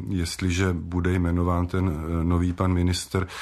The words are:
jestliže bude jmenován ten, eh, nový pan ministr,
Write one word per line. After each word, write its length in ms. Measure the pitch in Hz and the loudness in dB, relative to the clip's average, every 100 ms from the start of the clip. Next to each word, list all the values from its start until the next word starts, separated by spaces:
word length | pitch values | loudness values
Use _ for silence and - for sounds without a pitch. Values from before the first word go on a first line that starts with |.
| 92 | -4
jestliže 640 | 92 85 - 92 87 95 | -2 -2 -2 -2 2 2
bude 400 | 87 85 90 87 | 0 -2 -2 0
jmenován 540 | 92 85 87 87 87 87 | 2 2 2 2 0 0
ten, 240 | 95 92 | 0 0
eh, 320 | 76 80 85 | -2 -2 -2
nový 300 | 82 87 87 | 2 2 2
pan 200 | 87 92 | 0 2
ministr, 540 | 90 90 87 - 92 90 - | 2 2 0 -2 -2 -2 -6